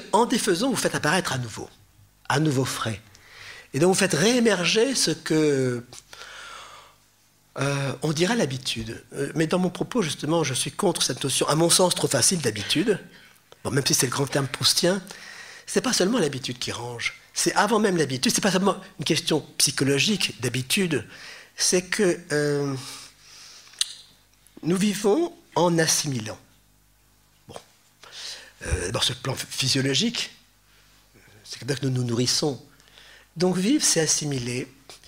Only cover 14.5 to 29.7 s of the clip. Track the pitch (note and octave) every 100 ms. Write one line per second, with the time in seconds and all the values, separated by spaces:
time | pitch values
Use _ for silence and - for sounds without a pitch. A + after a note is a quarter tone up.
14.5 | - - - F3 G3 F#3 - - - -
15.5 | - - G3+ B3+ - F#3 B3 D3+ C3+ -
16.5 | B2+ - A2 A#2+ A#2+ - - - - F3
17.5 | E3 G3+ A3 G#3+ F3 C#3 C3 B3 - G#3+
18.5 | F#3 G3 F3 - - D3 D#3 - D#3 -
19.5 | - - - C3+ C#3 C#3 G#3 - - A#2+
20.5 | B2 B2+ - F#3 C#3+ - - - - -
21.5 | - - F3+ F3+ - G3 E3+ - D3 D3
22.5 | C#3+ C#3+ C3+ - - - - - - -
23.5 | - - - - - - - _ _ _
24.5 | - D3+ F#3 G#3 G3 G#3+ B3 E4+ - -
25.5 | - F3 E3+ D#3+ - D3 B2+ G#2+ - -
26.5 | _ _ _ _ _ _ _ _ _ -
27.5 | - - _ _ _ - - - - -
28.5 | - - - F2 A2+ - - C#3 A#2+ -
29.5 | - B2+